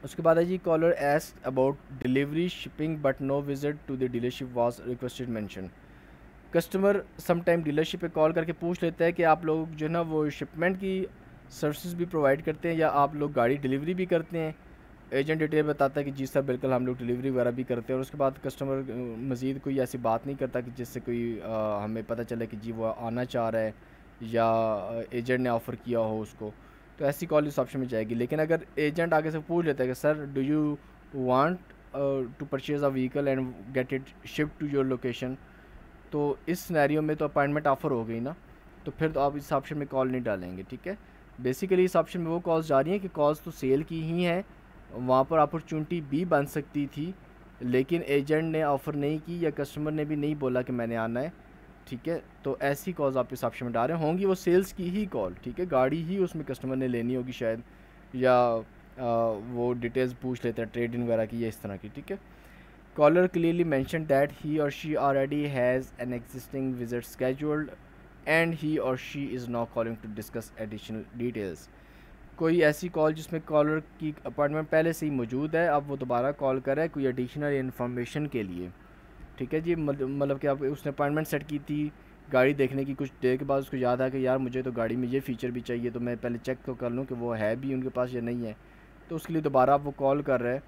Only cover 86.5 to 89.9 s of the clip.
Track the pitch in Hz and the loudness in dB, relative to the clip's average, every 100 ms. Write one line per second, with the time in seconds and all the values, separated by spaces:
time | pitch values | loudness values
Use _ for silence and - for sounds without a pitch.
86.5 | 127 - 120 123 120 135 120 120 113 107 | -6 -6 -6 -4 -4 -4 -4 -4 0 0
87.5 | 117 135 131 131 123 123 123 117 120 113 | 0 -2 -2 -2 -2 -2 -2 -4 -4 -6
88.5 | 104 - - - - - 165 - 165 147 | -8 -18 -20 -20 -20 -10 -10 -4 -2 2
89.5 | 135 127 143 147 | 4 6 4 2